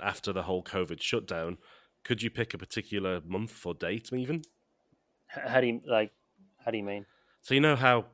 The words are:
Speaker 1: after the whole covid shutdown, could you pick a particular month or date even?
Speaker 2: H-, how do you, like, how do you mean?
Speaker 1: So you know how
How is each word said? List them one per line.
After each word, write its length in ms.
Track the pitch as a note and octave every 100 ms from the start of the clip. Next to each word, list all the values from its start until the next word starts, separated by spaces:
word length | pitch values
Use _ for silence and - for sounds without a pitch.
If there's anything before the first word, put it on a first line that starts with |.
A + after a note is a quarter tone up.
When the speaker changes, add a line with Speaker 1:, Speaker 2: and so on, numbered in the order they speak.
Speaker 1:
after 300 | G2 - G2+
the 100 | F#2
whole 200 | E2+ F#2
covid 380 | - F#2+ E2 D#2+
shutdown, 560 | - A#2 G2+ E2+ E2 F2+ - - _ _
could 180 | - A#2
you 60 | A#2
pick 240 | A#2+ A2+
a 40 | F#2
particular 640 | F#2+ A2 - G2+ F#2+ F2+ E2
month 400 | F#2 A2+ - F2
or 80 |
date 380 | D#2+ F2 A2 -
even? 240 | B2+ B2+ D#3+ - _ _ _ _ _ _ _ - -
Speaker 2:
H-, 80 | B2
how 140 | B2+
do 60 | B2
you, 140 | A#2 -
like, 260 | A2 G#2 _ _ _ _ _
how 80 | A#2
do 60 | A2
you 60 |
mean? 220 | G2+ G2+ G2+ _ _ _
Speaker 1:
So 120 | - C3+
you 40 |
know 160 | D3+ C3
how 300 | B2+ A#2+ -